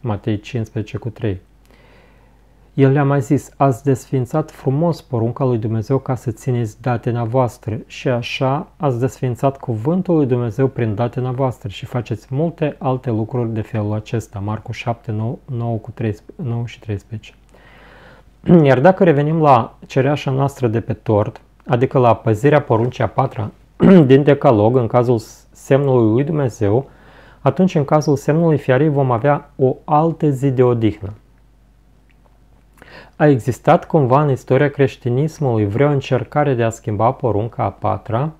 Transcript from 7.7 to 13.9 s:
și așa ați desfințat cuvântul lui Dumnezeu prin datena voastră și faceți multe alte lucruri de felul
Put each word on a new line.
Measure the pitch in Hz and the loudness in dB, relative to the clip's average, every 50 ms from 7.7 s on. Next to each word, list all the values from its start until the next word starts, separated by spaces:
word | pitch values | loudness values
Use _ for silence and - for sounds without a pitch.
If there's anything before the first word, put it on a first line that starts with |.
| 104 120 - | -8 -8 -10
și | _ - - - 147 | _ -20 -8 -4 -2
așa | 123 117 117 - - - 139 131 135 147 185 - _ | -2 -2 -4 -8 -6 -4 -2 -2 -2 -4 -6 -10 _
ați | _ - 143 123 113 | _ -4 -2 -2 -2
desfințat | 127 127 - - - 127 120 - - 135 139 - | -2 -4 -4 -4 -6 -6 -4 -2 -2 -4 -4 -4
cuvântul | - - 117 107 107 143 170 190 185 - 175 | -8 -6 -6 -4 -2 -2 -2 -2 -2 0 0
lui | 156 147 | 0 2
Dumnezeu | 120 127 123 120 117 101 - 135 | 0 0 -2 -2 -4 -2 -2 -2
prin | 131 131 - 120 107 104 | -2 0 -2 -4 -4 -2
datena | 98 120 120 - 135 123 131 | -2 -4 -4 -4 -6 -6 -6
voastră | 127 123 139 131 123 - - 104 | -4 -4 -4 -4 -4 -6 -12 -14
și | 92 - - | -14 -12 -16
faceți | 110 - 127 113 - 120 107 - _ | -8 -8 -8 -6 -6 -8 -10 -8 _
multe | 131 135 160 170 160 - 156 147 139 - | -4 -4 -4 -4 -4 -4 -6 -6 -6 -6
alte | - 123 131 127 - 135 | -4 -4 -4 -4 -4 -4
lucruri | 117 107 110 107 - 123 120 113 113 | -4 -4 -4 -4 -4 -4 -4 -4 -4
de | 113 | -6
felul | 107 - - 113 104 104 | -8 -6 -6 -4 -4 -4